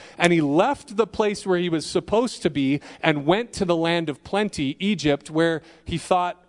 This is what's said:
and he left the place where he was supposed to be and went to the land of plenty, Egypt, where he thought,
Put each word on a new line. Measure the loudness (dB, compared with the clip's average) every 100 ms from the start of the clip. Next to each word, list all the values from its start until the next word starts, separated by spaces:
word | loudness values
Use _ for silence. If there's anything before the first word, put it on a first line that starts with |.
| -16 0
and | 2
he | 4
left | 4 4 2 0 -4 -4
the | -2
place | 0 -2 -2
where | 0 0
he | 0
was | -2
supposed | -2 -4 -2 0 -2 -2
to | -4
be | 0 0 -2 -4 -2
and | 0 2 2
went | 0 0
to | -4
the | -2 0
land | 0 0 -2
of | -6
plenty, | -4 -2 -2 -2 -4 -2
Egypt, | -2 0 0 0 -2
where | 0 0 0 -8 -16
he | -8 -8
thought, | 0 0 0 -6